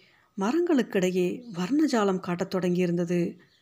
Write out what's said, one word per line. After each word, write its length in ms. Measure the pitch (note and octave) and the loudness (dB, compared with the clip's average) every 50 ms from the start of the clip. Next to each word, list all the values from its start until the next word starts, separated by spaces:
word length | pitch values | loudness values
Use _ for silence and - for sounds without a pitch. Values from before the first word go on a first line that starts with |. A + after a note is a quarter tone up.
| _ _ _ _ _ _ - | _ _ _ _ _ _ -6
மரங்களுக்கிடையே 1040 | G3+ F#3+ A3 C#4 E4+ F4 F4 D#4+ B3 - - - F#3+ F3+ F#3 F3+ F#3 F3+ F3+ G3+ B3 - A#3+ F3+ | -4 -2 0 0 0 2 2 2 2 2 0 0 0 0 2 2 0 0 0 -2 -6 -10 -10 -8
வர்ணஜாலம் 680 | F3 F3+ G3 C4+ D4+ D#4 C4 B3+ A3 G3+ G3 F#3 F#3 | -6 -4 0 2 2 2 2 2 2 2 2 0 -2
காட்டத் 360 | - F3+ F3 F3+ F#3+ F#3 - | -2 -4 -4 -4 -4 -4 -2
தொடங்கியிருந்தது. 840 | F#3 F3+ F3+ F3 F3 F3+ F3 F3 F3 F3 E3+ F3+ F3 E3+ G3 - - - _ _ _ | -2 0 0 2 2 2 0 0 0 0 0 0 0 0 -2 -4 -10 -20 _ _ _